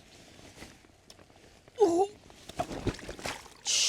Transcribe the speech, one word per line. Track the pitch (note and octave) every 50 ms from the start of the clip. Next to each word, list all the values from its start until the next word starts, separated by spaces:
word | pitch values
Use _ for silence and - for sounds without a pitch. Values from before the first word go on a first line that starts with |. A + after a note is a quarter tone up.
| - - - - - - - - - - - - - - - - - - - - - - - - - - - - - - - - - - -
Ого. | - G#4+ E4+ E4+ E4+ G4 G4+ G#4+ - - - - - - - - - - - - - - - - - - - - - - - - - - - - - - - - - -